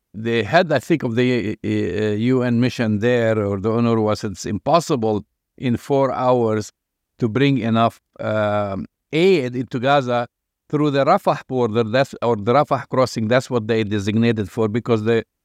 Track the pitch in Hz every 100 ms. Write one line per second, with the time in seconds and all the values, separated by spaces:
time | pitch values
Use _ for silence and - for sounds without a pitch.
0 | _ 110 113 117 104 170 170 135 - 160
1 | 127 113 127 123 95 - 107 107 101 98
2 | 107 104 123 127 123 117 123 - 110 104
3 | 120 123 113 110 101 98 107 113 117 113
4 | 107 104 110 90 - 104 131 165 - 139
5 | 110 104 - _ _ - 127 117 - 139
6 | 131 95 127 127 113 107 - _ _ _
7 | _ - 117 117 139 131 113 113 117 -
8 | _ - 110 107 104 104 101 98 - _
9 | _ 151 190 175 123 127 117 131 131 143
10 | 123 120 120 _ _ _ _ 147 151 135
11 | 139 196 185 147 - 127 120 110 110 127
12 | 139 - 117 113 101 135 147 131 - 127
13 | 127 - 110 123 - 123 107 113 104 104
14 | 98 110 117 110 95 - 110 113 123 113
15 | 107 113 - _